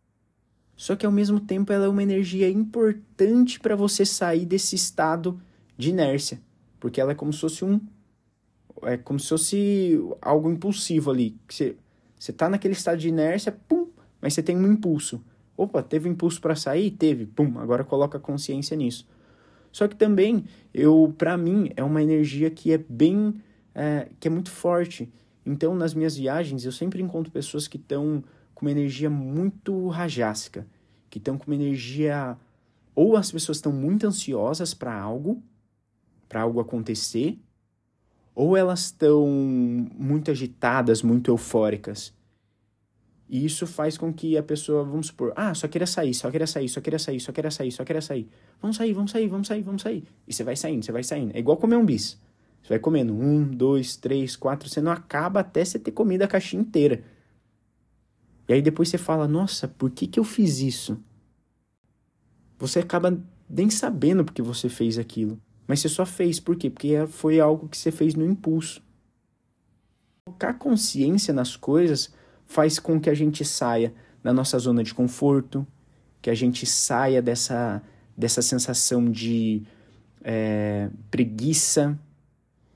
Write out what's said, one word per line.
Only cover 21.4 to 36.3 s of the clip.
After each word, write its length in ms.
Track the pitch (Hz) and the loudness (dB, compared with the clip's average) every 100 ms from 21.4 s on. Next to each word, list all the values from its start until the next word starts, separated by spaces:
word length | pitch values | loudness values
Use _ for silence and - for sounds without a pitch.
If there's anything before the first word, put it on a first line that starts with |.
| 170 208 165 - | 2 2 0 -2
é 80 | |
uma 180 | 139 156 | 0 2
energia 480 | 151 156 147 139 160 | 4 4 2 0 -2
que 220 | 160 160 | 0 0
é 60 | 156 | 0
bem, 640 | 156 117 160 202 214 214 - _ _ | 0 2 4 4 0 -4 -10 _ _
é, 360 | - 151 147 - - | -6 -2 -2 -4 -6
que 80 | 160 | -4
é 40 | |
muito 200 | 165 180 | -2 -6
forte. 600 | - 175 175 175 - 117 - _ _ - | -4 -2 0 -2 -6 -14 -16 _ _ -8
Então, 300 | 143 165 180 | -2 -2 0
nas 180 | 165 | -2
minhas 240 | 156 160 139 | -2 -2 -2
viagens, 480 | 131 156 156 135 127 | -4 -4 -4 -6 -8
eu 60 | |
sempre 300 | 127 180 185 | -6 -6 -6
encontro 300 | 180 165 160 | -6 -6 -6
pessoas 360 | 135 143 151 147 | -8 -8 -8 -10
que 100 | - | -12
tão 460 | - 143 151 147 - _ _ | -6 -4 -2 -4 -8 _ _
com 120 | - 151 | -8 -2
uma 60 | |
energia 380 | 143 143 131 151 | 0 -2 -2 -4
muito 800 | 143 131 151 196 - - 190 180 | -2 -4 -4 -4 -4 -6 -4 -4
rajásica, 800 | 165 175 123 110 - - - 101 _ _ _ _ | -4 -4 -2 -2 -4 -10 -14 -16 _ _ _ _
que 100 | 101 | -10
tão 180 | 135 139 | -6 -6
com 100 | 147 | -4
uma 80 | 143 | -2
energia, 800 | 143 135 120 143 151 143 127 120 _ _ _ _ _ | -2 -4 -6 -2 -2 -2 -6 -10 _ _ _ _ _
ou 220 | - 196 214 | 4 6 6
as 160 | 196 | 2
pessoas 280 | 165 - 151 | -4 -6 -4
tão 120 | 147 | -2
muito 340 | 139 143 208 214 | -2 0 0 0
ansiosas 680 | - - 117 113 160 175 | -2 -4 -2 0 -2 -6
pra 260 | - 123 107 | -8 -8 -8
algo, 420 | 104 123 160 233 - _ _ _ _ _ _ _ | -6 -4 -4 -6 -8 _ _ _ _ _ _ _
pra 140 | - | -10